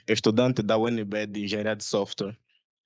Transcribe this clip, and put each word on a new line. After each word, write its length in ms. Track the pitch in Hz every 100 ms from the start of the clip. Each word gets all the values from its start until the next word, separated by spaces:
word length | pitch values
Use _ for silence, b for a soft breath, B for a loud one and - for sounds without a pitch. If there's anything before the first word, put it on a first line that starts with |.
| -
estudante 560 | 110 113 110 127 123
da 140 | 104 110
U 100 | 117
N 160 | 117
B 240 | 104 107 107
de 180 | 104
Engenharia 300 | 101 107 107
de 100 | 107
Software 540 | - 107 98 - 101 110 _ _ _ _